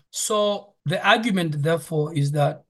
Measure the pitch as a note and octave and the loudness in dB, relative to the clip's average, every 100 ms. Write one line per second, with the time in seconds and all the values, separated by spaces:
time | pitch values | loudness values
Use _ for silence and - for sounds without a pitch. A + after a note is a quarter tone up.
0 | _ - - G#3+ G#3 G3+ - _ C#3+ F3+ | _ -6 -2 0 0 -2 -8 _ -4 0
1 | G3 A3+ A3+ F#3+ E3 D3 D#3 E3 - D#3 | 2 2 2 0 -2 0 0 0 -2 -2
2 | D3+ D3+ C#3+ D3+ C#3+ - | -2 0 0 2 0 -2